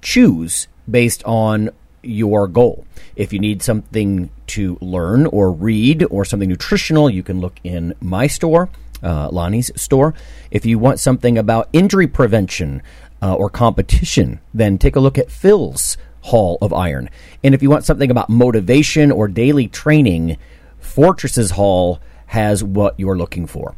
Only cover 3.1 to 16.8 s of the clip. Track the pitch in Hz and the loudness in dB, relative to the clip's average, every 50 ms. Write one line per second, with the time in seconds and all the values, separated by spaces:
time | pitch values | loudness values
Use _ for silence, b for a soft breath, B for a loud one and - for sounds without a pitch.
3.1 | b - 104 - 107 98 101 107 107 92 - - 107 107 104 - - 110 104 101 | b -6 -6 -4 -4 -4 -2 -2 -4 -4 -2 -2 -2 -2 -4 -6 -4 -4 -2 -2
4.1 | 98 92 90 - - - - - - - 101 92 87 - 92 92 90 90 82 87 | -2 -4 -4 -8 -12 -18 -16 -12 -8 -6 -4 -4 -6 -8 -8 -8 -6 -4 -2 0
5.1 | 107 127 151 165 - 104 98 92 90 78 90 110 113 107 110 131 160 156 180 - | 2 2 2 2 2 2 0 0 0 -2 -2 -2 -2 2 2 2 2 2 0 -2
6.1 | - 98 98 - - 101 98 92 90 87 - - 208 196 - - 160 151 151 139 | 0 -4 -4 -2 -2 -2 -2 -2 -2 -4 -4 -2 -2 -2 -2 0 2 4 4 4
7.1 | 104 92 90 - 92 92 90 90 - - - 87 90 87 85 85 - - - 90 | 2 -2 -6 -6 -6 -6 -6 -8 -10 -12 -12 -8 -8 -6 -6 -6 -8 -8 -8 -6
8.1 | 92 95 127 147 - - - 165 156 170 180 - b b b b b - - 87 | -2 -2 -2 -2 -2 -2 -2 0 2 0 0 -2 b b b b b -10 -6 -4
9.1 | 82 73 73 67 - 90 85 87 101 117 123 - - - - - 135 131 139 160 | -4 -4 -4 -4 -4 -4 -4 -2 -2 -2 -4 -4 -8 -10 -4 0 2 2 2 2
10.1 | 156 b b b b b b b - 104 - 113 117 110 110 135 - - - 143 | 0 b b b b b b b -6 -4 0 0 0 2 2 2 2 2 0 0
11.1 | 127 123 - 123 120 113 107 104 113 113 110 - - 160 185 196 - 190 180 139 | 0 2 2 0 0 2 0 0 0 0 -2 0 2 2 2 4 4 2 2 0
12.1 | - - 135 110 101 110 98 90 - - 85 73 67 67 b b b b b b | 2 0 2 2 2 0 0 -2 -4 -6 -6 -6 -6 -10 b b b b b b
13.1 | b - - 95 92 - 98 104 - - 120 113 - - - - - - 175 - | b -6 -4 -2 -2 -2 -2 -4 -2 0 0 0 2 0 0 2 2 0 0 0
14.1 | - - - - - - _ - - 110 110 104 98 92 - 143 - 139 131 135 | 0 0 0 0 -4 -12 _ -12 -2 0 0 2 2 2 2 2 4 4 2 2
15.1 | 135 - - - - - - 190 208 196 135 76 - 135 - - - b b b | 2 0 -4 -4 -6 0 4 4 4 4 2 -4 -6 -6 -6 -6 -8 b b b
16.1 | b b - - - 113 104 87 85 - 98 101 - - | b b -6 0 2 2 2 2 -2 -2 -2 -2 -2 -2